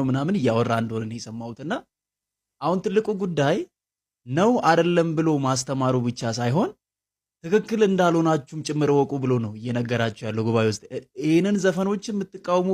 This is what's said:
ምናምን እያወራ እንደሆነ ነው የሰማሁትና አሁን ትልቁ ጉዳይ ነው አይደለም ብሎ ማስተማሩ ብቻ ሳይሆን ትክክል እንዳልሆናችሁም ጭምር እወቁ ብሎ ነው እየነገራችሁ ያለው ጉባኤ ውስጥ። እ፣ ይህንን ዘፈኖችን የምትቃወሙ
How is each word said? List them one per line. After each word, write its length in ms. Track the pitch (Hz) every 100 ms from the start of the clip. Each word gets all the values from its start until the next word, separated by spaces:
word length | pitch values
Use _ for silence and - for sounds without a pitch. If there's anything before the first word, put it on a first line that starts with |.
ምናምን 300 | 131 131 151 202
እያወራ 360 | 127 113 117 113
እንደሆነ 280 | 113 113
ነው 120 | 110 117
የሰማሁትና 560 | 110 113 117 113 139 294 - _ _ _ _ _ _ -
አሁን 180 | 143 185
ትልቁ 280 | 214 202 214 196
ጉዳይ 400 | 190 151 139 208 359 _ _ _ _ _ 123
ነው 240 | 139 220 247
አይደለም 460 | 160 165 170 170 165
ብሎ 140 | 160 160 143
ማስተማሩ 540 | 131 131 139 135 131 127
ብቻ 300 | 120 120 120
ሳይሆን 360 | 110 120 151 339 - _ _ _ _ _ _
ትክክል 360 | 165 214 214 220
እንዳልሆናችሁም 800 | 202 185 175 165 160 156 - 156
ጭምር 280 | 147 151 143
እወቁ 220 | 143 139 143
ብሎ 140 | 127 123
ነው 140 | 110
እየነገራችሁ 720 | 107 123 123 120 120 113 -
ያለው 200 | 110 110
ጉባኤ 220 | 110 113 110
ውስጥ። 160 | 104 -
እ፣ 120 | 127 - -
ይህንን 380 | 151 165 190 202
ዘፈኖችን 560 | 185 175 190 202 233
የምትቃወሙ 560 | 202 185 190 - 180 185